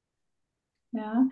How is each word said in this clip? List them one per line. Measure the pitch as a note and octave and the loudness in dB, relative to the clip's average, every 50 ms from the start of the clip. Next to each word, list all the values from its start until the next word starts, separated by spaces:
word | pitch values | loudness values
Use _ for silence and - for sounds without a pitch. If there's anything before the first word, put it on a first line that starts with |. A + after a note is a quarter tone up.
| _ _ _ _ _ _ _ _ _ _ _ _ _ _ _ _ _ _ | _ _ _ _ _ _ _ _ _ _ _ _ _ _ _ _ _ _
Ja? | - A3 G#3+ G#3+ A3 A#3+ C4 C4 | -10 -8 -6 -2 0 2 2 2